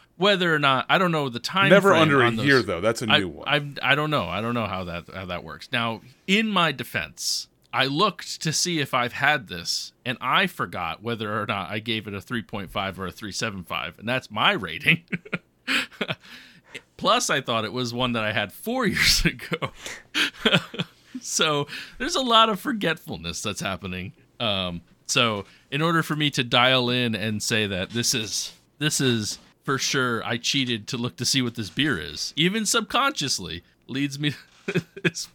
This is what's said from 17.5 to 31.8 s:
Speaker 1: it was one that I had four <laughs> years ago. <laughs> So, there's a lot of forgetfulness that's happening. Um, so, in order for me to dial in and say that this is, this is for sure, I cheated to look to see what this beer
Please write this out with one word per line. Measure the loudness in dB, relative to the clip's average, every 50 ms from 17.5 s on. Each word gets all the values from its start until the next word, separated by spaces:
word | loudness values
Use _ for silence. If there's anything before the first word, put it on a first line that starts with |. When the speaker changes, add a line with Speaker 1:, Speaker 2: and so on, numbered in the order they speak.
| 0 0 0
Speaker 1:
it | -2
was | -2 -4 -4 -4 -2
one | -2 0 0 0
that | 0 0
I | 0 0
had | 0 -2 -2
four | -4 -8 -6 -4 -2 0 0
<laughs> |
years | 0 2 4 4 4 4 4 4
ago. | 2 0 -2 -6 -6 -6 -6 -6 -6 -8 -10 -12 -12 -12 -14 -12 _ -2 -2 -2 -2 -2 -2 2
<laughs> | 2 2 2 2 -2 -8 -8 -8 -10 -12 _ _ -16 -14 -12
So, | -8 -4 -2 0 2 2 2 0 -2 -4 -8 -12 -14 -14 -10
there's | -6 -4 -2 -2
a | 0
lot | 2 4 6 6 6 6
of | 2 0
forgetfulness | -2 -4 -4 -2 -2 -2 -2 -4 -6 -10 -10 -8 -6 -8 -6 -6
that's | -6 -6 -6 -4
happening. | -4 -4 -4 -6 -6 -8 -8 -8 -8 -10 -12 _ _ _ _ -4
Um, | -2 -2 0 0 -2 -2 -4 -8 -10 _ _ _ _
so, | -2 2 2 4 2 2 0 -4 -8 -14 -20 _ _
in | -2 0
order | 2 2 2 2 2
for | 0 0
me | 0 0 0
to | 0 -2 0
dial | 2 4 4 6 6 6 4 4 2
in | 2 2 0 0 0
and | -2 -2 -2 -4 -2 -2
say | 0 2 2 2
that | 0 0 -2 -4 -2
this | -2 -2 0 0 0
is, | -2 -2 -4 -4 -6 -6 -8 -10 -16 _ _ _
this | -4 -2 0 0 2
is | 2 2 2 2 0 -4 -6 -8 -12 -20 _ _ _
for | -2 -2 -2
sure, | 0 0 0 2 2 0 0 -2 -2
I | -2 -4
cheated | -2 -2 0 0 0 0 0 -2 -4 -4 -6
to | -6
look | -4 -4 -6 -6
to | -4 -2
see | 0 0 2
what | 0 0 -2
this | -6 -8 -4
beer | -2 0